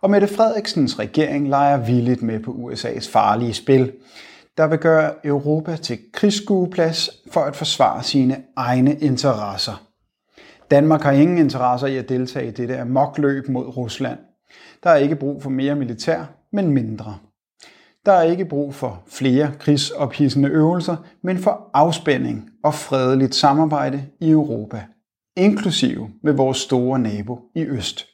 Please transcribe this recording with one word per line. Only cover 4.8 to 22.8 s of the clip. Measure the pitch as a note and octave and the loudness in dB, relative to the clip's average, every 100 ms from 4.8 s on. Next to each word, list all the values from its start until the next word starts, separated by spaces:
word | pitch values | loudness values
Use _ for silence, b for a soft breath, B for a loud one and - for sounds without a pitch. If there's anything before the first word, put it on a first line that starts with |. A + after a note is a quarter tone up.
| E3 D#3+ D#3 - D3+ | 4 4 2 -2 -2
Europa | C#3+ C#3+ D3+ D#3 D#3+ | -2 0 -2 -2 -8
til | - A#2 - | -8 -10 -10
krigsskueplads | - G#3 G#3 - G3 F3+ F#3 E3 E3 - - - | -2 0 0 -2 0 0 0 -2 0 -6 -8 -6
for | - | -2
at | C#3+ D3 | -2 -4
forsvare | D3+ - A#2+ - | -6 2 2 0
sine | B2+ C#3+ B2+ C3+ - - | -2 2 2 0 -8 -8
egne | B2 B2+ B2+ | -2 2 2
interesser. | D3 D3+ B2+ C#3+ A2+ G#2 F#2+ - G2+ _ _ _ _ _ b b b b | 2 0 0 0 0 -4 -8 -8 -10 _ _ _ _ _ b b b b
Danmark | C#3+ D3+ D#3 | 4 4 2
har | D3 | 2
ingen | C#3 D#3 F3 | 4 4 4
interesser | D3 B2+ B2 B2+ C3+ | 2 2 -2 0 -2
i | C3 | -4
at | B2+ | -4
deltage | B2+ B2+ C#3 B2 | -4 -4 -6 -8
i | |
dette | A2 A#2+ B2+ | -6 -6 -6
amokløb | A#2+ B2+ C#3+ C#3+ C#3+ C#3 C3+ | -2 0 0 0 0 0 -4
mod | B2+ B2+ B2+ | -6 -6 -8
Rusland. | A#2+ - C3 - - _ _ b b b | -8 -6 -8 -8 -16 _ _ b b b
Der | F3+ | 4
er | D#3 | 4
ikke | C#3+ D3+ | 4 0
brug | C3+ C#3+ | -4 -6
for | C#3 | -6
mere | C3 C3+ | -2 -2
militær, | D3 B2+ A2+ - D#3+ D#3 - _ | -2 -4 -6 -4 -4 -6 -18 _
men | G3+ F#3 | -2 2
mindre. | C3+ A2 A2 G#2+ G2 _ _ _ _ b b b b - | 0 0 -8 -12 -16 _ _ _ _ b b b b 2
Der | |
er | F#3+ | 4
ikke | E3 F3+ | 4 0
brug | F3+ D3 C#3+ | -4 -4 -6
for | C#3+ B2+ F2+ - | -6 -8 -10 -18
flere | - C3 B2+ D3 C#3+ | -4 2 2 2 -2
krigsophidsende | - D3 - - C#3 - C#3+ C#3+ C#3 | 0 0 0 -4 -6 0 0 2 2
øvelser, | D#3 D#3 F3 E3+ E3 B B | 4 2 2 -2 -6 B B
men | F3+ F#3 | -6 -2
for | F#3+ - - | 0 -2 -2
afspænding | - D#3+ D#3+ - C3 B2+ A2 - _ | 2 4 2 0 0 0 -6 -10 _
og | D3 | -4
fredeligt | D3 | -4